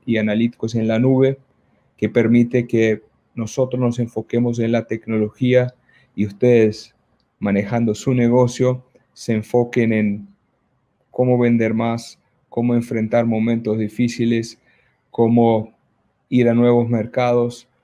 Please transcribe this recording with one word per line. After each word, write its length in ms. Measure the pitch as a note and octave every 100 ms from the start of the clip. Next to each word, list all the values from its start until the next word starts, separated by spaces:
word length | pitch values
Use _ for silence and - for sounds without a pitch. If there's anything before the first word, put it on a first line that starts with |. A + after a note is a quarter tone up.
| -
y 100 | A2
analíticos 580 | G#2+ G#2+ A#2 - A2+
en 140 | A2+ A2
la 100 | A2+
nube 400 | C3 C3 C3+ C3+ _ _ _ _ _ _
que 120 | G#2
permite 580 | A#2+ A2+ A#2+ A#2+ B2 A#2
que 360 | A2+ A2 G#2+ - _ _
nosotros 460 | A#2 G#2+ - B2+ B2+
nos 180 | B2 A#2+
enfoquemos 600 | A2+ A2 - A#2+ A#2+ A#2
en 140 | A2+
la 140 | A#2 A2+
tecnología 880 | A2 - A2 G#2 - B2 B2 B2 - _ _ _ -
y 100 | G#2
ustedes, 680 | G2+ B2 A#2+ A2 G#2+ - _ _ _ _ _
manejando 560 | G#2 G2 G2+ A#2 A#2
su 200 | G#2+ C#3
negocio, 680 | B2+ A#2+ B2 B2 - B2+ B2+ - _ _
se 220 | - -
enfoquen 580 | G#2+ G#2 A#2+ A#2+ B2 A2+
en 360 | A2 G#2 G2+ - _ _ _ _ _ _ _ _
cómo 280 | - B2+ B2
vender 360 | A#2+ A#2 A2+
más, 440 | A2+ A#2 A#2 - - _ _ _
cómo 260 | - A#2+
enfrentar 520 | A#2+ A#2 A#2 G#2+ A#2 A#2
momentos 520 | A2 A2+ A#2 A2+ A2
difíciles, 800 | G#2 - A#2+ A#2+ A#2 A#2 A2 - _ _ _ _ _
cómo 640 | - A2+ A#2 A#2 A2 G#2+ _ _ _ _ _ _
ir 180 | B2 A#2
a 60 |
nuevos 340 | A#2 A#2+ A#2+ A#2
mercados, 800 | A#2 A2 C3 B2 A#2+ A#2+ - - _